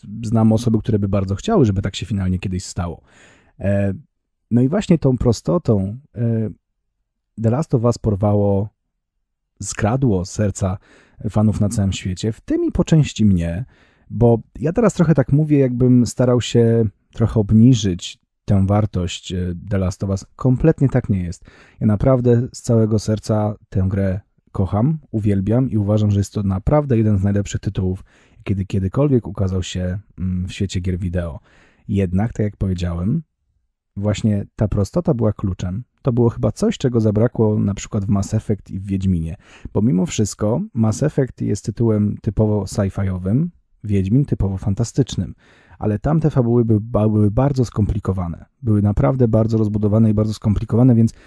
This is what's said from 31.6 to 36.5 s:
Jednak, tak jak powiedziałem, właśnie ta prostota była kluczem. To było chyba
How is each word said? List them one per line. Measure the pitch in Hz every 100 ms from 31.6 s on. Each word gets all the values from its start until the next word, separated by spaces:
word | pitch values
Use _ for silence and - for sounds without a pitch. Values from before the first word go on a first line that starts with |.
| _ _ -
Jednak, | 98 95 90 113
tak | -
jak | 104 -
powiedziałem, | 98 87 87 85 92 160 - _ _ _ _ _ _ -
właśnie | 104 104 110 101 101 -
ta | 104
prostota | 104 98 175 175
była | 123 113
kluczem. | - 98 92 92 92 - _
To | -
było | 120 120
chyba | 123 120